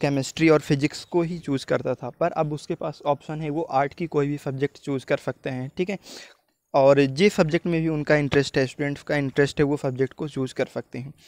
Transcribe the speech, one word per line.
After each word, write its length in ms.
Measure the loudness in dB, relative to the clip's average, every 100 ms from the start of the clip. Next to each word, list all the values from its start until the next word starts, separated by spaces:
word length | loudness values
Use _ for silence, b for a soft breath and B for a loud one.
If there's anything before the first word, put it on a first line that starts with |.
केमिस्ट्री 480 | 0 0 -2 2 4
और 120 | 4
फिजिक्स 440 | 4 0 0 -4
को 180 | -4 -2
ही 160 | -2 -4
चूज़ 280 | -4 -4 -2
करता 280 | -2 -2
था, 160 | -6 -8
पर 200 | -4 -2
अब 200 | 0 -4
उसके 220 | -4 -8
पास 260 | -6 -6 -6 -2
ऑप्शन 340 | -2 -4 -8
है, 80 | -4
वो 120 | -4
आर्ट 320 | 0 0 0
की 120 | -2 -2
कोई 200 | 0 0
भी 100 | -2
सब्जेक्ट 400 | -6 -2 -4 -4
चूज़ 280 | -6 -6 -2
कर 120 | -2
सकते 320 | -2 -8 -8
हैं, 200 | -8 -8 -4
ठीक 140 | -4
है। 80 | -4 B B B B _ _ _
और 260 | 4 6 6
जिस 340 | 4 4 2
सब्जेक्ट 320 | 4 2 2 0
में 140 | -2
भी 60 | 0
उनका 280 | -2 2 2
इंटरेस्ट 420 | 4 2 2 0
है, 80 | -2
स्टूडेंट्स 360 | -2 -6 -6
का 140 | -4 -2
इंटरेस्ट 440 | 0 2 0 2
है, 40 |
वो 120 | 0 0
सब्जेक्ट 380 | -2 -2 -4
को 140 | -4 -10
चूज़ 260 | -6 -6
कर 120 | -4 -6
सकते 320 | -6 -10 -12
हैं। 140 | -14 -16